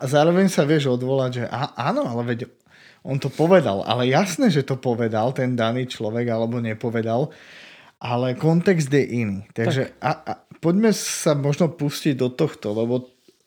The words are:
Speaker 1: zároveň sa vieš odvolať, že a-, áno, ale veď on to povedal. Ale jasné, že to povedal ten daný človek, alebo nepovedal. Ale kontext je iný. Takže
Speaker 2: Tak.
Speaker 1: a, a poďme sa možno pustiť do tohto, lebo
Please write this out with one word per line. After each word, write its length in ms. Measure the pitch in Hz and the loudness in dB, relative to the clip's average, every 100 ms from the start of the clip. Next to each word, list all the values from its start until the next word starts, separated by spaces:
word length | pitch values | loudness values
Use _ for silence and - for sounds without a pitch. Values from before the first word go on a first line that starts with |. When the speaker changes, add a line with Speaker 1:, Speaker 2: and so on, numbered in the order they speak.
Speaker 1:
zároveň 440 | 131 147 160 175 190 | 0 4 4 4 2
sa 160 | 175 | 2
vieš 300 | 147 156 135 | 2 2 2
odvolať, 380 | 123 127 135 127 | 0 0 0 0
že 120 | 123 113 | -4 -6
a-, 260 | 123 143 - | -6 -6 -4
áno, 240 | 135 269 | -2 -2
ale 180 | 156 117 120 | -2 -4 -4
veď 140 | 120 - _ _ _ - _ | -4 -8 _ _ _ -20 _
on 160 | - 143 | -6 -4
to 140 | 139 | -4
povedal. 480 | - 160 185 123 98 | 0 6 6 4 -2
Ale 240 | - 120 | -2 0
jasné, 460 | 123 143 196 175 254 | 2 2 0 2 2
že 80 | 147 | 2
to 160 | 131 131 | 0 -2
povedal 540 | 127 113 113 110 117 | -2 0 0 0 0
ten 220 | - 127 120 | 0 -2 0
daný 300 | 113 123 123 | 0 0 -4
človek, 380 | - 107 117 120 | -6 -4 -2 -2
alebo 300 | 113 113 123 | 0 -2 -2
nepovedal. 720 | 113 110 120 113 110 117 151 - - - - - - _ | -4 -4 -4 -2 0 0 -2 -8 -20 -20 -20 -20 -20 _
Ale 380 | 117 123 127 | -6 -2 -2
kontext 580 | 123 156 170 196 170 135 | 0 2 4 4 2 2
je 80 | 143 | 2
iný. 400 | - 120 107 98 - | 2 -2 -2 -4 -8
Takže 380 | - 113 131 120 | -4 -2 0 -4
Speaker 2:
Tak. 160 | - | -4
Speaker 1:
a, 60 | 143 - | -4 -4
a 120 | - - _ - | -8 -12 _ -4
poďme 340 | 165 190 226 | 0 2 2
sa 400 | 196 - - 170 | 2 -4 -2 0
možno 380 | 143 139 147 165 | 2 0 0 0
pustiť 420 | - 143 - 160 | 0 -6 -2 -2
do 160 | 127 127 | 0 -2
tohto, 460 | 127 151 - 107 | 0 -4 -2 -6
lebo 340 | 110 117 127 127 _ _ _ | -2 0 -2 -4 _ _ _